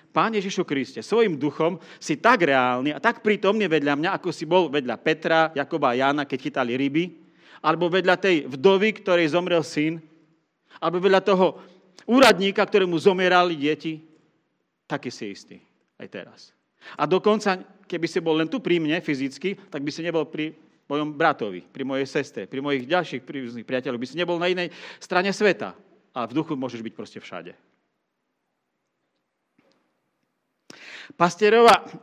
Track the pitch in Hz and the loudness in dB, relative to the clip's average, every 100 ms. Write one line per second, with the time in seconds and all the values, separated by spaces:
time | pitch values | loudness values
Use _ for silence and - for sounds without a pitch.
0 | _ 160 190 214 190 185 175 139 123 - | _ 0 0 0 -4 -4 -4 -4 -6 -10
1 | 107 220 226 151 151 - 165 185 - - | -2 0 2 0 -4 -2 -2 -2 -14 -14
2 | - 147 220 247 165 135 127 127 139 147 | -6 0 4 4 4 4 2 0 -4 -2
3 | 226 233 214 208 202 220 196 156 143 143 | -2 -2 -2 0 2 0 0 0 0 -2
4 | 170 185 180 151 156 180 165 143 123 107 | -2 -4 -6 -8 0 2 2 -2 -4 -4
5 | - 156 165 160 160 139 139 165 143 120 | -2 -2 2 2 2 0 -4 0 0 2
6 | 135 147 139 131 151 143 120 123 139 147 | 0 0 -4 -6 -6 -4 -2 -2 -2 -2
7 | 175 - _ _ - - 156 165 170 185 | -4 -8 _ _ -20 -6 -2 0 0 0
8 | 180 175 196 170 131 139 185 196 214 214 | 2 2 4 0 0 0 4 4 2 -2
9 | - 175 165 170 180 175 151 - 151 165 | 0 2 2 0 0 0 -2 -2 -2 -4
10 | - _ _ _ _ _ _ - 160 180 | -12 _ _ _ _ _ _ -6 -4 0
11 | 196 190 190 185 180 - - - _ _ | 4 4 4 4 2 0 -16 -20 _ _
12 | - 240 247 185 196 196 196 208 185 170 | 0 6 6 6 2 0 2 2 2 2
13 | 196 185 185 180 180 160 143 156 160 156 | 2 4 4 4 2 0 -2 -2 -4 -10
14 | 156 _ _ _ _ _ _ _ - 143 | -14 _ _ _ _ _ _ _ -10 -10
15 | 127 - 107 98 - 92 _ _ _ - | -10 -12 -14 -14 -20 -20 _ _ _ -20
16 | - 101 - - - _ _ _ - - | -18 -16 -16 -20 -20 _ _ _ -14 -4
17 | 151 180 208 214 214 185 - _ - 170 | 0 2 2 2 0 -2 -6 _ -10 -6
18 | 160 190 165 156 160 262 185 175 156 170 | -4 -2 0 0 0 -4 -2 0 0 -4
19 | 165 139 135 - 185 196 - 147 143 143 | -2 -4 -4 -6 -8 -8 -12 -10 -8 -8
20 | 170 170 151 156 156 156 _ _ - 143 | -4 -4 -4 -6 -10 -10 _ _ -8 -6
21 | 151 143 165 139 107 90 - - 131 135 | -6 0 0 0 -4 -8 -14 -10 -6 -4
22 | 135 156 131 - 95 135 143 139 123 180 | -2 -4 -6 -8 -10 -8 -4 -4 0 -2
23 | 156 131 - 135 123 120 110 131 135 120 | -2 -8 -10 -12 -10 -12 -6 -6 -4 -6
24 | 127 147 175 170 175 180 175 - - - | -6 -6 -4 -2 -2 -2 -6 -10 -20 -18
25 | - 185 196 190 208 170 107 - _ _ | -8 -4 -4 0 0 0 -6 -14 _ _
26 | _ - 113 131 156 143 127 117 113 110 | _ -10 -6 -4 -4 -6 -8 -10 -14 -14
27 | 107 107 - 92 85 - _ _ _ _ | -18 -18 -16 -16 -16 -20 _ _ _ _
28 | _ _ _ _ _ _ _ _ _ _ | _ _ _ _ _ _ _ _ _ _
29 | _ _ _ _ _ _ _ _ _ _ | _ _ _ _ _ _ _ _ _ _
30 | _ _ _ _ _ _ _ - - - | _ _ _ _ _ _ _ -20 -20 -20
31 | - - 175 - 208 226 233 190 - - | -12 0 0 4 4 8 8 6 2 -18